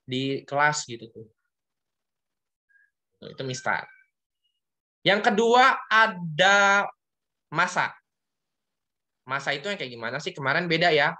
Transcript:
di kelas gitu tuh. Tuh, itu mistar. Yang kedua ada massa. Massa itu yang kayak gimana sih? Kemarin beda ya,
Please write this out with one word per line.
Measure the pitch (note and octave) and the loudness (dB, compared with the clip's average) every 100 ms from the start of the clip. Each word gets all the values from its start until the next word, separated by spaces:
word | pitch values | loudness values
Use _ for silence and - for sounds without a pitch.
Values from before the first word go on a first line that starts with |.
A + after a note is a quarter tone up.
| - | -8
di | B2+ C3+ C#3 - | -6 -4 -6 -6
kelas | C#3 D3 D3 - | 0 0 0 -8
gitu | A#2 A#2 | -14 -16
tuh. | - A2 _ _ _ _ _ _ _ _ _ _ _ _ _ _ _ _ _ _ _ | -20 -20 _ _ _ _ _ _ _ _ _ _ _ _ _ _ _ _ _ _ _
Tuh, | - | -18
itu | - | -12
mistar. | C3+ B2+ A2+ F#2+ - _ _ _ _ _ _ _ _ _ _ _ | -10 -6 -4 -4 -6 _ _ _ _ _ _ _ _ _ _ _
Yang | E3+ G3+ G#3+ | -2 0 2
kedua | G#3 A#3 A#3+ C4 A#3+ - | 2 4 6 4 2 0
ada | A3 A3 F#3 E3+ D3+ G3 G3+ G3 G3+ F#3+ - _ _ _ _ _ | 2 2 0 -8 2 4 4 4 2 0 -8 _ _ _ _ _
massa. | D3+ F#3 E3 B2 - _ _ _ _ _ _ _ _ _ _ _ _ - | -4 -2 -2 -4 -6 _ _ _ _ _ _ _ _ _ _ _ _ -8
Massa | C3+ C#3 | -6 -4
itu | C#3+ F#3+ | -6 -6
yang | G3 | -8
kayak | C3+ | -8
gimana | A#2+ A2+ C3 | -8 -8 -8
sih? | F3+ | -8
Kemarin | F3 C3+ D3+ F3+ | -6 -2 0 0
beda | D#3+ E3+ | 2 2
ya, | D#3 D3 | 4 2